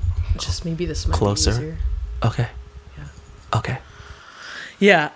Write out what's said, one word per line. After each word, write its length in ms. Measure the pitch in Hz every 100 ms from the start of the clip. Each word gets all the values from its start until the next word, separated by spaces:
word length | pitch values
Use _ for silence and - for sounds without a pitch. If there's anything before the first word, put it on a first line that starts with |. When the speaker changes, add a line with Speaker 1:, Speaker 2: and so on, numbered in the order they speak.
| - - - 170
Speaker 1:
Just 260 | - -
maybe 220 | 170 160 170
this 200 | 156 -
might 80 |
be 40 | -
Speaker 2:
Closer. 320 | 101 - 101
Speaker 1:
easier. 280 | 117 156 165 - - - -
Speaker 2:
Okay. 240 | 120 - 120 - - - - -
Speaker 1:
Yeah. 80 | - - - - - 113
Speaker 2:
Okay. 200 | - 127 - - - - - - - - - -
Speaker 1:
Yeah, 320 | 202 180 151